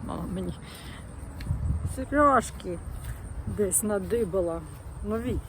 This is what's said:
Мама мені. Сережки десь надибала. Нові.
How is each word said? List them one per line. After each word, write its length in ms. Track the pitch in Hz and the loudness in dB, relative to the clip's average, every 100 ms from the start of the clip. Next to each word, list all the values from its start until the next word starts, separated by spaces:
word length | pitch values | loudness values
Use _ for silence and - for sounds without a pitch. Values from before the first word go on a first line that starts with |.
| - | -6
Мама 180 | 80 170 | -6 -4
мені. 220 | 185 185 - - - - - - - - - - - - - - - | -4 -4 -6 -10 -12 -12 -12 -12 -10 -10 -8 -2 0 2 0 0 -4
Сережки 800 | 262 277 285 262 220 - 185 170 - - - - - - - | 2 8 10 8 4 -4 -6 -6 -6 -8 -8 -8 -8 -6 -4
десь 360 | 196 202 - | 2 2 4
надибала. 760 | 208 208 185 226 208 185 170 165 160 - - - | 2 0 2 0 2 2 0 -2 -6 -12 -12 -8
Нові. 340 | 202 220 247 190 | -4 -2 0 -2